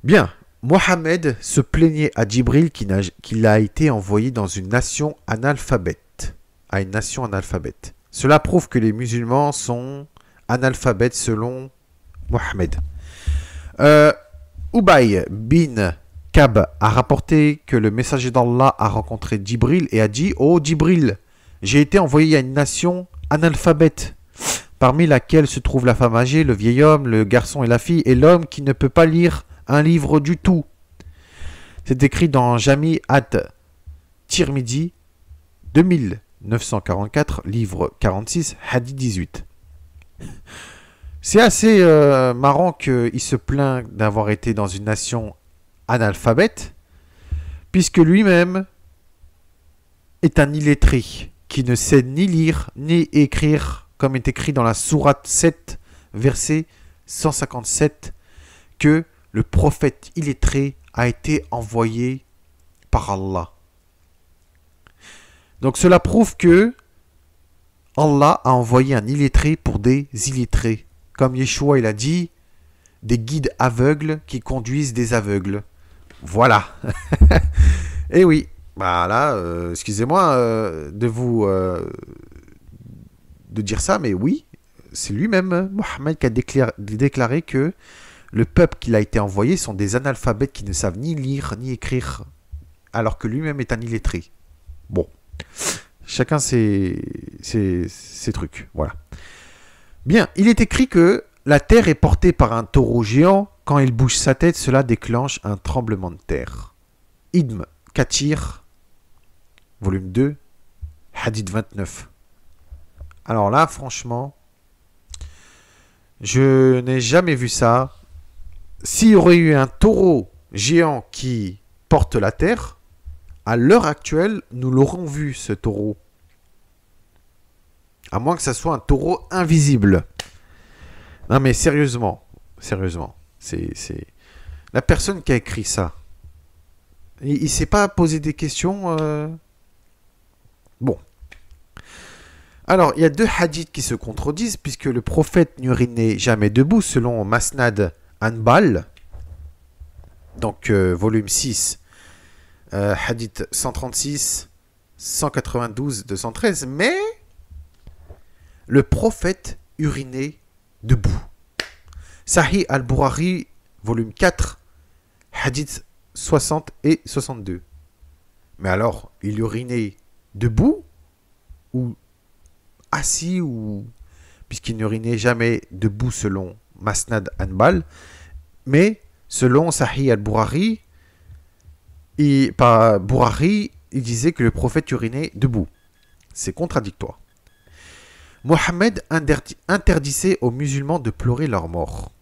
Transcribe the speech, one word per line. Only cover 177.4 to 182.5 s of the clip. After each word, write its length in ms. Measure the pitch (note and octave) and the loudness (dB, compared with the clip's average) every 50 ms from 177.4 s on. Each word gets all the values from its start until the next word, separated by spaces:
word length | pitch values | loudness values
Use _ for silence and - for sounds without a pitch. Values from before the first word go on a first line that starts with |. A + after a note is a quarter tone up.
Hanbal, 420 | F#2+ D#2 F#2 F#2 A2+ D#3 F#3+ E2+ D#2 - _ - - - - - - - - - - _ _ _ _ | -8 -6 0 2 2 4 4 2 -4 -8 _ -20 -20 -20 -20 -20 -20 -20 -20 -20 -20 _ _ _ _
mais 340 | C3 C3+ D3+ F#3 G#3 A3 _ _ - _ _ _ - | 0 2 4 4 2 0 _ _ -20 _ _ _ -12
selon 420 | - - B2+ B2+ B2 C#3+ E3 E3+ | -4 0 2 4 4 4 2 2
Sahih 400 | D3+ - C3+ - - C3 C3+ C3 | 0 -2 -4 -4 -2 -2 2 2
al-Bukhari, 720 | A#2 G#2 G#2 G#2+ G#2+ A2 A2 G2+ A#2 D#3 G3 A3+ A3 - _ _ _ _ _ _ _ _ _ - - - _ _ _ _ _ - - _ _ _ - - _ _ _ - | 0 0 0 -2 0 0 0 0 0 -2 -2 -2 -2 -4 _ _ _ _ _ _ _ _ _ -20 -20 -20 _ _ _ _ _ -20 -20 _ _ _ -20 -20 _ _ _ 0
il, 340 | D3 D3 C#3 C3+ C3+ B2 | 2 2 4 4 2 0